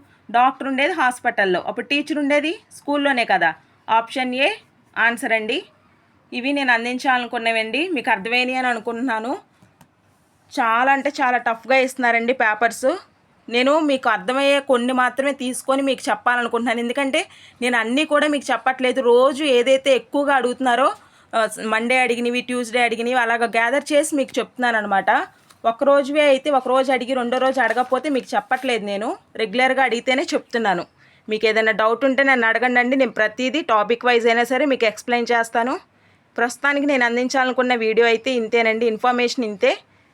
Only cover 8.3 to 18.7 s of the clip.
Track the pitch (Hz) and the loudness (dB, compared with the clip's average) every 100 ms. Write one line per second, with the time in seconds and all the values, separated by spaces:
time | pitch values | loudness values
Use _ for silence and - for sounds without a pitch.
8.3 | 247 247 254 254 233 220 233 262 220 226 | -2 -2 -2 -2 -4 -4 -6 -4 -4 -4
9.3 | 370 - _ _ _ _ _ _ _ _ | -8 -10 _ _ _ _ _ _ _ _
10.3 | _ _ - 233 226 262 277 269 285 262 | _ _ -2 0 2 2 2 0 -2 0
11.3 | 247 240 226 226 262 254 262 247 233 233 | 0 -2 -6 0 2 2 0 0 0 2
12.3 | 254 226 214 233 220 180 370 - _ _ | 2 2 2 -2 0 -2 -2 -6 _ _
13.3 | _ - 233 254 302 302 262 247 208 185 | _ -6 0 2 2 2 0 0 -2 -2
14.3 | 262 277 277 277 254 240 254 247 247 269 | 0 2 2 2 0 0 0 0 0 -4
15.3 | 277 254 247 - 269 277 254 - 220 - | -2 -6 -6 -2 0 0 -2 -2 -2 0
16.3 | 247 240 233 240 233 240 247 269 294 392 | 0 0 -2 -2 -2 -2 -2 -2 -2 -4
17.3 | - - - 247 240 220 254 311 294 294 | -12 -20 -6 -2 0 0 0 2 2 2
18.3 | 294 - 240 - | -2 -2 -2 0